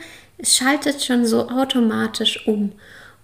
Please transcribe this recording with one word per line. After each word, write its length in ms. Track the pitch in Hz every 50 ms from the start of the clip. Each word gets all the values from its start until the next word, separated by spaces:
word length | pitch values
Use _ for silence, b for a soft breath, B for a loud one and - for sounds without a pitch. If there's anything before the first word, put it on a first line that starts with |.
| B B B B B B B -
es 200 | 302 - - -
schaltet 440 | 254 262 285 294 294 294 277 285
schon 240 | - - 247 240 240
so 240 | 226 226 233 226 233
automatisch 960 | 247 254 269 269 - 254 233 220 220 220 226 220 - - 226 220 - - -
um. 280 | - 214 208 208 196 B B B B B B B B B B